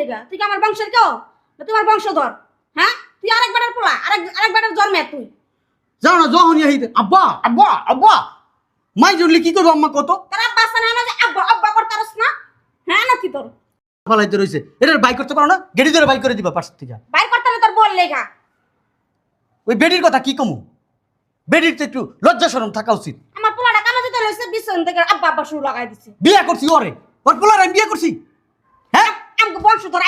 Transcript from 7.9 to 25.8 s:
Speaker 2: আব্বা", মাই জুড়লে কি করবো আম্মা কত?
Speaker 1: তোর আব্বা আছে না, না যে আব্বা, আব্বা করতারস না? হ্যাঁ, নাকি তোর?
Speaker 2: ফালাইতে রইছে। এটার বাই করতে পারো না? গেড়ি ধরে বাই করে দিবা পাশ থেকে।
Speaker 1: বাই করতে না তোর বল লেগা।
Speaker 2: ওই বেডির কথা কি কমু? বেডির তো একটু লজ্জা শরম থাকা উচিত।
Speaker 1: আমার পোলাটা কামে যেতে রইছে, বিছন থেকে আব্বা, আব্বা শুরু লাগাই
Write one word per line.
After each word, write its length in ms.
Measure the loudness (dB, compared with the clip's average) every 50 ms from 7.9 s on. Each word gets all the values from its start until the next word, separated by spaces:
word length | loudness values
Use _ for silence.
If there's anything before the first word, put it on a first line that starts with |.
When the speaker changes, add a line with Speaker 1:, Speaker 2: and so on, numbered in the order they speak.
Speaker 2:
আব্বা", 220 | 0 4 4 4 4 4 0 -4 -12 _ _ _ _ _ _ _ _ _ _ _ 0
মাই 180 | 2 4 4 4 4
জুড়লে 200 | 2 4 4 4 2
কি 60 | 2 2
করবো 140 | 4 4 4 4
আম্মা 120 | 4 2 0 0
কত? 140 | -2 -2 -2 -2 -4 -4 _
Speaker 1:
তোর 100 | -6 -4 -4 -2
আব্বা 120 | 0 0 0
আছে 120 | 0 0 -2 -2
না, 40 | 0 -2
না 60 | -2 -4 -4
যে 40 | -2 -2 -2
আব্বা, 180 | -2 0 0 0 0
আব্বা 160 | 0 0 0 0 0
করতারস 340 | -2 -2 -2 -4 -8 -8 -8 -6 -4
না? 60 | -4 -4 -4 -6 -12 _ _ _ _ _ _ _ _
হ্যাঁ, 180 | -4 -2 -2 0 0
নাকি 180 | -2 -2 -4 -6 -8
তোর? 120 | -10 -14 -14 -20 _ _ _ _ _ _ _ _ _ -2
Speaker 2:
ফালাইতে 300 | 0 2 2 2 2 0
রইছে। 220 | 0 -2 -2 -4 -6 -8 -10 _ 0
এটার 160 | 2 2 4 4 2
বাই 100 | 0 0 -2
করতে 160 | -6 -4 0
পারো 120 | 2 2 2
না? 40 | 2 0 -2 -2 0
গেড়ি 140 | 0 2 4 4
ধরে 120 | 4 4 4
বাই 80 | 2 0 0
করে 100 | -2 -2 -2
দিবা 140 | -4 -4 -4
পাশ 100 | -4 -6 -8 _ _
থেকে। 140 | -20 -20 -20 -20 -12 _ -2
Speaker 1:
বাই 120 | -2 0 0
করতে 160 | 0 -2 0 -2
না 60 | 0 2
তোর 100 | 0 2 4 2
বল 140 | 2 2 2 0
লেগা। 220 | -2 -2 -2 -6 -8 -10 -14 _ _ _ _ _ _ _ _ _ _ _ _ _ _ _ _ _ _ _ _ _ _ _ _ _ _
Speaker 2:
ওই 80 | -4 -2 0
বেডির 220 | 2 2 2 2 2
কথা 120 | 2 2 0 -2
কি 60 | -4 -4 -4
কমু? 180 | -4 -4 -6 -8 -12 _ _ _ _ _ _ _ _ _ _ _ _ _ _ _ _ -2
বেডির 260 | 0 0 0 0 -2 -4
তো 40 | -6 -8
একটু 120 | -8 -8 -10 -10 -6 _ 2
লজ্জা 240 | 2 2 2 0 -2
শরম 220 | -2 -4 -6 -6 -8 -6
থাকা 120 | -4 -2 -2 -2
উচিত। 180 | -4 -10 -16 -16 _ _ -10 -6
Speaker 1:
আমার 140 | -6 -4 -4
পোলাটা 240 | -2 0 0 0 0 0
কামে 140 | -2 -2 -2 -4
যেতে 140 | -4 -4 -4
রইছে, 240 | -4 -4 -4 -6 -8 -10
বিছন 260 | -10 -8 -8 -6 -6 -4 -4
থেকে 140 | -4 -2 -2 0 0
আব্বা, 140 | 0 0 -2 -2
আব্বা 140 | -2 -4 -6 -8
শুরু 120 | -8 -8 -8 -8
লাগাই 180 | -8 -8